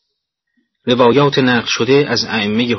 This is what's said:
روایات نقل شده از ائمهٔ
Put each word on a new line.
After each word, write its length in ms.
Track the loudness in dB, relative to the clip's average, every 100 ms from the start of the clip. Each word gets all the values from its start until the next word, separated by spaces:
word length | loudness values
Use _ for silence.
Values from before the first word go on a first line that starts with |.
| _ _ _ _ _ _ _ _ -4
روایات 540 | 2 2 4 2 2
نقل 280 | 0 0 -2
شده 380 | -4 0 2 0
از 180 | -4 -4
ائمهٔ 520 | -4 -2 -2 -2